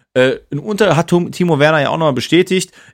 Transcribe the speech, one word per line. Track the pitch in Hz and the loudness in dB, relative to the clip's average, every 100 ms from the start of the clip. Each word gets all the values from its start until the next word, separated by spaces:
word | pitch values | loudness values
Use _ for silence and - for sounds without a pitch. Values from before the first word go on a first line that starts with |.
| _ | _
äh, | 127 131 - - | 0 0 -2 -8
ein | 143 | -10
Unter-, | 214 208 202 151 | -6 0 2 2
hat | 165 | 2
Tom-, | 175 165 | 0 -2
Timo | - 175 143 | -2 -2 2
Werner | 151 156 | 2 2
ja | 135 | 0
auch | 160 | 0
nochmal | 160 | 0
bestätigt. | 123 - 165 180 185 - - - | -2 0 0 2 -2 -4 -12 -16